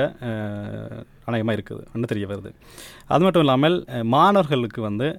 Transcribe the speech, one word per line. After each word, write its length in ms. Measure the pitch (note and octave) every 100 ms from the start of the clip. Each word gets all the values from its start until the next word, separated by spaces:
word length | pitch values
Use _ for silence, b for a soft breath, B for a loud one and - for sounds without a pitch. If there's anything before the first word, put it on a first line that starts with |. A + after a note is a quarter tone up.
| C#3+ -
அஹ், 800 | B2 A2 G#2+ G#2 G#2 G#2+ A2 - - -
அநேகமா 280 | - A#2 A2
இருக்குது, 320 | G#2 G2+ A2+ -
என்று 140 | - A2
தெரிய 200 | G#2+ G2
வருது. 240 | G2+ G2 - B B B B -
அது 180 | C3+
மட்டும் 180 | F#3 E3+
இல்லாமல், 420 | D3+ B2+ D3+ F3
அஹ், 200 | - B2+
மாணவர்களுக்கு 760 | A2+ C3 F3 G3+ D#3+ C#3 A#2 A2+
வந்து 280 | G#2+ G#2 C3+